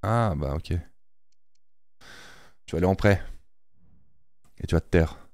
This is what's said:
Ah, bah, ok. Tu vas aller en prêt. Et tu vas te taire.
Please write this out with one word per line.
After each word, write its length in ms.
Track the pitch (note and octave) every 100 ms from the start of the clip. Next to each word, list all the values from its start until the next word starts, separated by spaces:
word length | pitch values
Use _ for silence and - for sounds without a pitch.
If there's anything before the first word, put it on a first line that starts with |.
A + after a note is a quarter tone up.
| -
Ah, 220 | A#2 A2+ D2+
bah, 200 | C#2+ C#2+
ok. 180 | - F2 - - - - - - - - - - - - - - - - - - -
Tu 60 |
vas 60 | E2
aller 100 | F2+
en 80 | F#2+
prêt. 280 | G#2 G2 - - - - - - - - - - - - - -
Et 80 | -
tu 80 |
vas 80 | E2+
te 80 | -
taire. 300 | F2 D#2+ - -